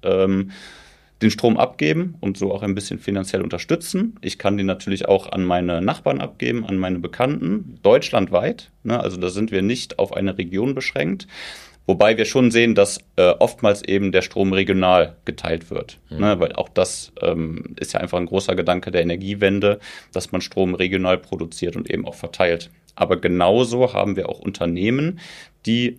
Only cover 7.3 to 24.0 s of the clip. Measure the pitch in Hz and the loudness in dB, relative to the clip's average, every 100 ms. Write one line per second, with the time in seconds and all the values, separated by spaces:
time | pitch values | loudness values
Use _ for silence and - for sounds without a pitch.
7.3 | 151 82 202 180 - 98 131 - 117 92 | 0 -2 -4 -6 0 6 6 4 0 2
8.3 | 90 135 - - _ - 117 - 90 90 | 2 0 -4 -12 _ -4 -2 -2 -4 -4
9.3 | 92 110 98 98 123 - - 95 - 98 | -2 -2 0 0 -2 -4 -4 -2 -2 -4
10.3 | 95 90 95 123 135 - - 151 196 - | -4 -4 -2 -2 -2 -4 -2 -2 -4 -8
11.3 | - - - - _ - 92 104 113 107 | -18 -18 -18 -20 _ -2 4 6 6 2
12.3 | 135 123 117 117 101 101 - - - 90 | 4 4 6 6 6 4 2 -6 4 4
13.3 | 87 - - 107 101 - 98 98 92 - | 6 2 2 2 2 0 0 2 0 0
14.3 | - 98 95 98 95 92 90 82 - - | 0 2 2 2 2 4 4 4 -2 -10
15.3 | - 82 82 - 78 - - _ 78 101 | -8 -4 -6 -4 -10 -10 -16 _ -2 0
16.3 | 90 85 - - - 92 - - - - | 2 0 -2 -4 0 0 -2 -12 -4 -2
17.3 | 82 80 82 - - - - - 90 87 | -2 -4 -8 -12 -12 -6 -6 -4 -4 -2
18.3 | 98 - 92 85 90 92 90 85 87 95 | -2 -2 -2 0 -2 0 0 0 -2 -6
19.3 | 101 98 101 101 104 - - - 92 - | 0 2 2 2 0 -6 -20 -10 -8 -6
20.3 | 92 - - 92 90 92 95 92 92 - | -6 -4 -2 -2 0 -2 0 0 0 -2
21.3 | 95 85 - 87 85 - - - - 82 | -8 -8 -6 -6 -6 -6 -6 -6 -10 -14
22.3 | - 90 85 - _ _ - 98 90 90 | -2 0 0 -4 _ _ -4 0 0 0
23.3 | 87 87 113 123 120 123 101 | 2 4 4 2 2 0 2